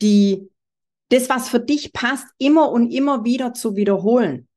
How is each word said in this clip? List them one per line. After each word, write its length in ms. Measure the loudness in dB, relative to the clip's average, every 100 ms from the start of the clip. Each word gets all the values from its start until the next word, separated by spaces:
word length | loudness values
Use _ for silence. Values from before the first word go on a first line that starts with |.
die, 500 | 2 4 2 0 -8 _ _ _ _ _ 0
das, 200 | 0 0
was 200 | -4 -2
für 120 | -4
dich 320 | -2 -4 -6
passt, 340 | -6 -6 -6 -10 -4
immer 320 | 2 4 4
und 200 | 2 0
immer 340 | 0 -2 -2
wieder 300 | -2 -2 -4
zu 220 | -6 -6 -2
wiederholen, 720 | 0 0 2 2 0 -4 -12